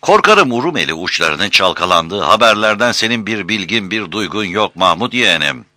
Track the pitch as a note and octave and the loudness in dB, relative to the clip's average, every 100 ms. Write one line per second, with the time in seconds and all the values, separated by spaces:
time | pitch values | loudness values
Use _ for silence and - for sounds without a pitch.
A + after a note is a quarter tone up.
0 | - G#3 F3+ G3+ D#3 A#2+ D3 D3 D2 D#2+ | 4 4 6 4 4 0 -2 -2 -4 -4
1 | F2+ - E2+ D2+ G2 - F#2+ D#2 F2 F2 | -6 -2 -2 -2 -2 0 0 0 2 2
2 | E2 G2+ D#2 G#2+ A#2 G#2+ G#2+ G#2 A#2+ G#2+ | 0 -4 0 4 4 4 2 2 0 0
3 | A2+ A#2 G2+ A2 F2+ A2 F2 A2+ F#2+ G#2+ | -2 -2 -4 -6 -4 -4 -2 -4 -2 -6
4 | G2 F#2 F#2+ G2 G2+ F#2 G#2 E2+ F#2 E2 | -6 -6 -4 -4 -4 -2 -2 0 0 2
5 | A#2+ B2 A2+ E2 D2 C2 A#1 | -2 0 0 2 0 -4 -12